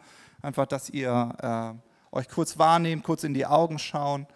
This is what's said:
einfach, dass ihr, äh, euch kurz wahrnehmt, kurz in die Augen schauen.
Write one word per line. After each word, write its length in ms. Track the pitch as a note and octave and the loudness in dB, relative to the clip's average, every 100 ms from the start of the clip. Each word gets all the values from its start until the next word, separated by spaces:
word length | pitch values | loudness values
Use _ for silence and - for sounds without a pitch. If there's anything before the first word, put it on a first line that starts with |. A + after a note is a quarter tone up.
| - - - _ | -14 -20 -20 _
einfach, 240 | C#3+ C3+ C3+ | -8 -2 -2
dass 240 | - - | -2 -6
ihr, 460 | C#3+ B2+ A#2+ A#2+ - B2+ A2+ A2+ A2+ | -4 0 0 0 -4 -4 -4 -6 -10
äh, 340 | _ _ _ C3 | _ _ _ -6
euch 140 | B2+ | -4
kurz 280 | - D#3+ - | -2 -2 4
wahrnehmt, 460 | D#3+ E3+ E3 D#3+ | 6 6 4 -2
kurz 200 | - D#3+ | -2 -4
in 100 | D#3 | -2
die 120 | C3+ B2+ | -2 2
Augen 340 | D3+ E3 D#3 | 4 4 0
schauen. 480 | - D3 C#3+ C#3 C#3+ | -6 -4 -2 -4 -6